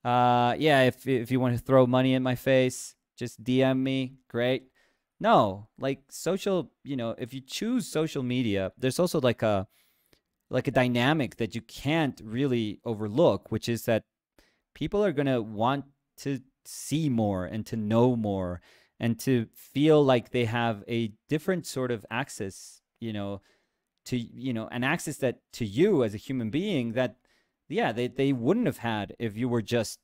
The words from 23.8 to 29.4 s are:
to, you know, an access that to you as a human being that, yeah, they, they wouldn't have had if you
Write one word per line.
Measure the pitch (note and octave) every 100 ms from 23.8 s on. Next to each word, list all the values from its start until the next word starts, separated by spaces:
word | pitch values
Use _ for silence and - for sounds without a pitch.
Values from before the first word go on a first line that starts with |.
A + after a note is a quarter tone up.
| _ _
to, | - B2+
you | A#2 A#2 C3
know, | A2+ A2
an | A#2+
access | C3 E3+ - -
that | C3 - _
to | -
you | A2 G#2 G3+ E3
as | A2+
a | G#2
human | - C3 A2
being | C3+ G#3 D#3+ A#2
that, | A2+ B2 - _ _ _ _ _
yeah, | F3+ F3
they, | A2+ B2
they | - C#3
wouldn't | C3 A#2 A3 G3+
have | -
had | A#2 G#2+ G2 -
if | A#2
you | G#2